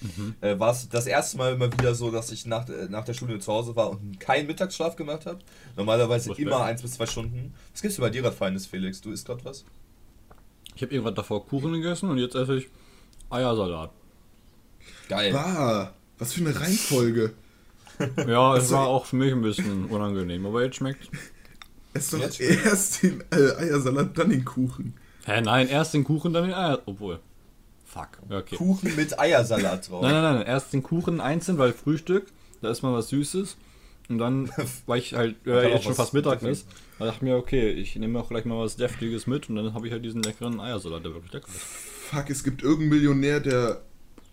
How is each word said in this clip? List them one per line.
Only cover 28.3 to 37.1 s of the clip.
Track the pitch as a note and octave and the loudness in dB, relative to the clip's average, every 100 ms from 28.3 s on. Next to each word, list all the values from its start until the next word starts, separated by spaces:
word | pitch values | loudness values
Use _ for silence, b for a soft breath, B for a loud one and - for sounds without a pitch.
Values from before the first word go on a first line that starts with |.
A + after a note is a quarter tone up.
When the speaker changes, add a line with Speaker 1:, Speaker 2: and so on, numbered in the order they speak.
| G2 | -8
Speaker 1:
okay. | - - | -6 -2
Speaker 2:
Kuchen | F3+ F#3+ F#3+ D3+ | 2 2 2 0
mit | D3+ - | -2 2
Eiersalat | D3+ C#3+ A2+ A2 F#2+ F#2 - | 4 4 4 2 2 -2 -6
drauf. | F2+ | -2
Speaker 1:
Nein, | C3 | 2
nein, | D#3 D#3+ B2+ | 4 4 2
nein, | A2 | 2
erst | C3 - | -2 0
den | C#3 | -4
Kuchen | - E3 F3 E3 | -2 -2 0 -2
einzeln, | C3 E3 F3 E3 | -2 -2 0 4
weil | B2+ | 4
Frühstück, | A#2 C#3+ D3+ - F#3+ - - b - | 2 0 0 2 0 0 -18 b -8
da | A2 | -4
isst | A#2 | -2
man | C3+ | 0
was | A#2+ A2 | 0 0
Süßes. | C#3 D3 F#3 G3 - b b b b - | 0 0 -2 -4 -8 b b b b -6
Und | A#2 | -2
dann, | A#2 C3+ C3 - B2 | 0 0 -2 -4 -6
Speaker 2:
<laughs> | - - | -6 -2
Speaker 1:
weil | A#2+ | -2
ich | - | -2
halt, | A#2+ A#2 A2 - | 0 -2 -2 2
Speaker 2:
Man | B2 | 4
kann | |
Speaker 1:
äh, | B2 | 6
Speaker 2:
auch | A#2 | 4
Speaker 1:
jetzt | |
schon | - | 2
Speaker 2:
was | B2+ | 0
Speaker 1:
fast | A#2 | 2
Mittag | C#3 D3 B2 | 2 2 0
Speaker 2:
Süßes. | A2+ C#3+ | 0 -4
Speaker 1:
ist, | - B B - | -6 B B -6
da | |
dachte | A2 | -4